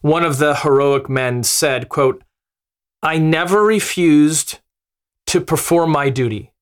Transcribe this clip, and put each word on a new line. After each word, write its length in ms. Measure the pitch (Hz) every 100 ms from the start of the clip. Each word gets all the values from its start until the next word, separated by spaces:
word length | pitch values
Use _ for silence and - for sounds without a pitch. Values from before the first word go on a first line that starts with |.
One 200 | 147 160
of 140 | 170 135
the 180 | 147 143
heroic 520 | 151 139 143 139 135
men 340 | 135 127 123
said, 460 | 117 - 151 127 117
quote, 340 | - 135 - _ _ _ _ _ _ _ _
"I 140 | 160 160
never 480 | 156 160 170 202
refused 920 | 214 214 - - 170 147 151 156 - - _ _ _ _ _ _ -
to 120 | 180
perform 500 | - 160 - 170 165
my 200 | 151 139
duty. 420 | 131 123 107 - _